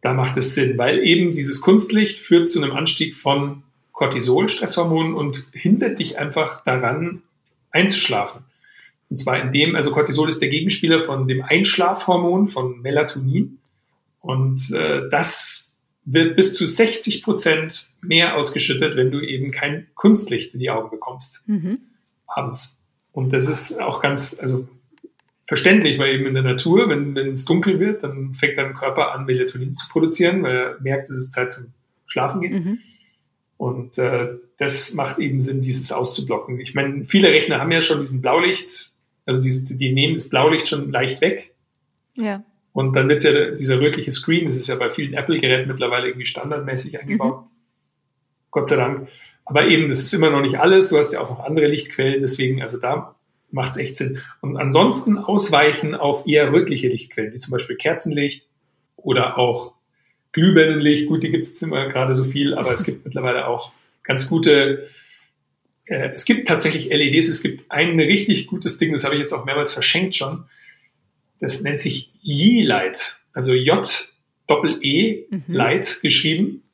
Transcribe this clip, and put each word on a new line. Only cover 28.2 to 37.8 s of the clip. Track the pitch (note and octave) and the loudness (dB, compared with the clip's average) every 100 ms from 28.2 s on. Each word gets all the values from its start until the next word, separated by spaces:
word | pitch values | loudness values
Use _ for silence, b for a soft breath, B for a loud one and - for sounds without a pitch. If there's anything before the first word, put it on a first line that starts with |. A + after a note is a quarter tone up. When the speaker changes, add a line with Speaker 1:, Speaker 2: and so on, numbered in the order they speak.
| C3+ | -10
Speaker 1:
fängt | C3 D3 C#3+ | -4 -4 -2
dein | C3+ | -6
Körper | C3+ C3+ C3+ C#3+ | -4 -4 -2 -2
an, | C3+ C3+ | -4 -2
Melatonin | B2+ B2+ B2 C3 - | -2 -2 -4 -8 -8
zu | - | -4
produzieren, | D#3+ D#3+ D#3+ F3 F#3+ | 0 0 2 2 2
weil | D3 B2 | 0 -2
er | B2+ - | -4 -6
merkt, | C3+ C#3 C3+ | -4 -4 -6
es | C3 | -8
ist | C3 | -6
Zeit | C3 B2 | -4 -4
zum | - B2+ _ _ _ _ | -6 -12 _ _ _ _
Schlafen | - C3+ D3 | -4 -4 -4
gehen. | F3 | -4
Speaker 2:
Mhm. | G3 E3+ A3+ b b b b _ _ _ _ | -4 -4 -6 b b b b _ _ _ _
Speaker 1:
Und, | B2+ B2+ A#2+ - | -8 -6 -8 -4
äh, | B2 A#2+ A#2+ - - _ | -2 -2 -4 -10 -18 _
das | C#3+ C#3 - | -2 0 0
macht | F#3+ C3+ - | -2 -6 -4
eben | D3+ C3+ | -4 -2
Sinn, | C3 C3+ | -2 -2
dieses | C3 B2+ - | -4 -2 -2
auszublocken. | D3 B2+ - C3 A2+ - B2 | -2 -4 -4 -4 -6 -6 -10
Ich | - | -8
meine, | C#3+ C#3 C#3+ | -4 -4 -6
viele | - G3 F#3+ | 0 4 6
Rechner | D#3 D3 C3+ | 4 2 -2
haben | D3 | 0
ja | E3 | 0